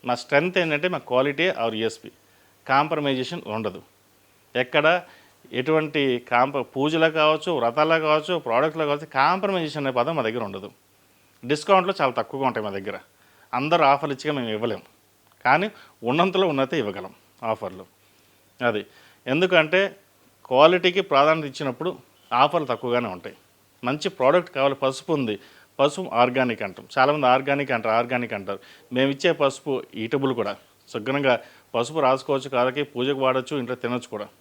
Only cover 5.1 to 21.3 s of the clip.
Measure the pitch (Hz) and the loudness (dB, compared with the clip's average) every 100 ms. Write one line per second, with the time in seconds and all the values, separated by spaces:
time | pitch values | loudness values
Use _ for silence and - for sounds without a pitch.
5.1 | - _ _ - 120 131 156 156 151 139 | -20 _ _ -8 -6 0 0 0 0 0
6.1 | 123 - 120 135 143 120 135 147 160 160 | 0 0 2 2 0 -6 -4 -2 2 0
7.1 | 156 151 156 180 156 117 131 156 165 156 | 2 2 2 -2 0 0 2 2 2 2
8.1 | 156 151 175 127 117 156 156 147 147 151 | 0 0 -4 0 2 2 -2 -2 -2 -4
9.1 | 135 147 190 196 185 156 151 135 123 123 | 0 2 2 0 -2 -4 -4 -2 0 0
10.1 | 165 110 120 104 98 98 _ _ _ _ | 0 -2 -2 -6 -8 -12 _ _ _ _
11.1 | _ _ _ 120 147 - 190 180 190 139 | _ _ _ -4 -4 4 4 4 0 0
12.1 | 123 110 135 135 120 107 98 98 98 - | 0 -6 -2 -2 -2 -6 -6 -8 -10 -14
13.1 | _ _ _ _ 120 147 170 143 139 147 | _ _ _ _ -4 0 4 4 4 0
14.1 | 131 151 143 117 107 117 101 - _ _ | -4 -4 -4 -4 -2 -4 -4 -12 _ _
15.1 | _ _ _ 123 147 208 - - _ 117 | _ _ _ 2 2 2 -8 -20 _ -2
16.1 | 147 185 185 185 139 135 165 104 98 95 | 2 2 2 0 0 0 -2 -4 -6 -12
17.1 | - _ _ 117 107 98 95 92 _ _ | -18 _ _ -6 -4 -6 -12 -20 _ _
18.1 | _ _ _ _ _ 123 107 - - - | _ _ _ _ _ 0 0 -8 -20 -20
19.1 | _ - 143 180 180 156 180 196 - _ | _ -4 0 4 4 4 2 0 -4 _
20.1 | _ _ _ - 127 156 180 180 185 190 | _ _ _ 0 8 8 8 2 0 2
21.1 | 139 151 | 4 4